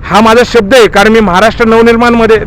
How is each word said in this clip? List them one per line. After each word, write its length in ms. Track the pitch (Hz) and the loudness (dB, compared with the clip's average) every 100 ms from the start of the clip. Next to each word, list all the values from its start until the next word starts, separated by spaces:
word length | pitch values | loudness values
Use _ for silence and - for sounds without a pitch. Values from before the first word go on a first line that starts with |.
| - | -4
हा 100 | 190 | 0
माझा 220 | 220 233 240 | 2 0 0
शब्द 280 | 233 196 | -2 0
आहे, 140 | 254 208 | 2 2
कारण 200 | 208 214 | 2 0
मी 120 | 226 | 0
महाराष्ट्र 440 | 202 180 220 - | 0 0 -2 -2
नवनिर्माणमध्ये, 760 | 226 226 233 233 240 233 220 220 | 0 2 2 0 0 0 0 -2